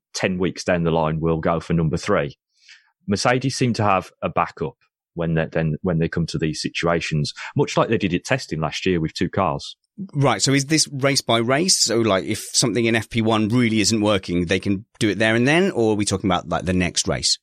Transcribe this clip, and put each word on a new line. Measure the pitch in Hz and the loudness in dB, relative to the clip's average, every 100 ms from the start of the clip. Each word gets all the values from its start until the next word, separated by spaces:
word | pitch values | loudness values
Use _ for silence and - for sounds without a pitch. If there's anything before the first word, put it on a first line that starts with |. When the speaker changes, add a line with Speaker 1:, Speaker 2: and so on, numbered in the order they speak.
| _ | _
Speaker 1:
ten | - 101 90 | -4 -2 0
weeks | 90 - | -2 -2
down | - 87 | -2 0
the | 82 | 2
line, | 80 78 80 | 2 0 0
we'll | 82 80 | 0 0
go | 82 82 | 0 -2
for | - | 0
number | 85 80 78 | 0 0 0
three." | - 95 71 - _ _ _ - _ _ - | 0 0 -2 -6 _ _ _ -20 _ _ -4
Mercedes | 101 127 127 135 - | 0 2 0 0 0
seem | 127 | 0
to | 110 | 2
have | 104 95 - _ | 2 2 0 _
a | 92 | -6
backup | 82 82 - 80 - _ _ _ | -2 -2 -4 -8 -10 _ _ _
when | 85 82 | -6 -2
they, | 80 80 | 0 -2
then, | 85 80 76 | -2 -2 -2
when | 92 82 | -2 0
they | 82 | 0
come | - 80 | -2 -4
to | 78 | -2
these | 80 76 | -4 -4
situations, | - - 85 85 - 76 71 - - - | -6 -4 -2 0 -2 -4 -4 -6 -6 -2
much | 139 - | 0 0
like | 131 | 0
they | 110 | 0
did | 98 | 0
at | 87 | -2
testing | - 131 - 78 | -2 -4 -4 -6
last | 78 - 95 | -4 -4 -2
year | 90 | 0
with | 80 | -2
two | - 87 | -4 -4
cars. | - 90 71 - - _ - 190 | -2 -2 -2 -8 -18 _ -16 -10
Speaker 2:
Right. | 143 135 104 | -2 2 2
So | 135 | 2
is | 139 139 | 2 2
this | 156 - | 0 0
race | 139 139 139 | 0 0 0
by | - 117 | 2 2
race? | 117 139 185 - | 2 2 2 2
So, | - 113 | 2 2
like, | 110 95 | 4 2
if | 76 107 - | 0 -4 -4
something | - 127 101 | 0 0 2
in | 117 | 2
F | 113 104 | 0 0
P | 120 | 0
one | 110 110 107 | 2 2 2
really | 123 117 110 | 2 2 2
isn't | 98 113 | 2 2
working, | 104 101 - 87 85 | 2 0 0 -2 0
they | 95 | 0
can | 101 98 - - | 0 -4 -6 -2
do | 110 | 0
it | 95 | 2
there | 110 | 2
and | 113 123 | 2 4
then, | 165 196 | 2 2
or | - 110 | 2 2
are | 104 | 2
we | |
talking | 101 95 98 | 0 0 0
about, | 87 76 | 0 0
like, | 85 87 | -2 0
the | |
next | 92 87 - 95 | 0 0 -2 -4
race? | 67 - - | -2 -2 -4